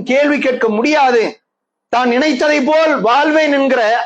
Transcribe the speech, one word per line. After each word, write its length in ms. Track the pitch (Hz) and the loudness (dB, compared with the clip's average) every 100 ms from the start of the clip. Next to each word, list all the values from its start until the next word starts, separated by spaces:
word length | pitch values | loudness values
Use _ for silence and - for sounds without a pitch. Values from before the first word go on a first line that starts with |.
கேள்வி 360 | - 269 294 294 | -2 0 0 0
கேட்க 280 | 277 247 226 | -2 -2 -2
முடியாது, 540 | 208 294 302 262 240 190 - _ _ _ _ _ | 0 0 0 2 2 -2 -6 _ _ _ _ _
தான் 160 | 240 247 | -2 0
நினைத்ததை 480 | 240 311 254 302 294 262 | 0 0 0 0 0 0
போல் 260 | 311 320 269 | 0 0 0
வாழ்வேன் 520 | 214 262 311 311 302 | 0 0 2 0 0
என்கிற 280 | 285 269 247 214 233 | 0 0 0 0 0